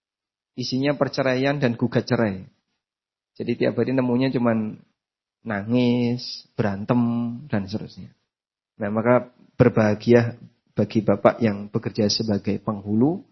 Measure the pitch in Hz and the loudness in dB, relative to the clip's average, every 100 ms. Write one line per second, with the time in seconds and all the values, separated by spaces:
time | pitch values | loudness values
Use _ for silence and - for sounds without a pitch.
0 | _ _ _ _ _ - 123 127 143 143 | _ _ _ _ _ -10 -6 -2 0 0
1 | 131 - 131 127 135 147 131 117 120 123 | -2 0 0 0 0 0 0 0 0 0
2 | 107 120 113 95 92 _ _ _ _ _ | 0 0 0 -2 -10 _ _ _ _ _
3 | _ _ _ - 113 120 123 117 117 131 | _ _ _ -10 -6 -2 -2 0 -2 0
4 | 127 120 131 127 120 113 110 - _ _ | 0 0 0 0 0 0 -2 -8 _ _
5 | _ _ _ _ 117 104 104 123 123 123 | _ _ _ _ -8 -6 0 2 2 2
6 | 120 120 - - - - 104 98 107 123 | 0 -2 -8 -16 -12 -4 -4 -2 0 0
7 | 117 117 120 120 151 110 95 104 - - | 2 -2 -4 -8 -6 -6 -4 -8 -10 -16
8 | - _ _ _ _ _ _ - 104 110 | -20 _ _ _ _ _ _ -10 -4 0
9 | 113 123 - _ _ - 120 110 107 104 | 4 4 2 _ _ 2 4 4 2 2
10 | - 120 117 - - _ _ - 104 117 | 4 6 4 -4 -16 _ _ -4 -2 0
11 | 104 101 117 - 113 101 104 113 107 - | 0 4 4 4 0 -2 -4 -6 -4 -2
12 | 104 - 110 101 104 101 - 104 101 107 | 0 0 -2 -2 -2 -6 -4 -8 -2 2
13 | 135 190 - | 2 0 -8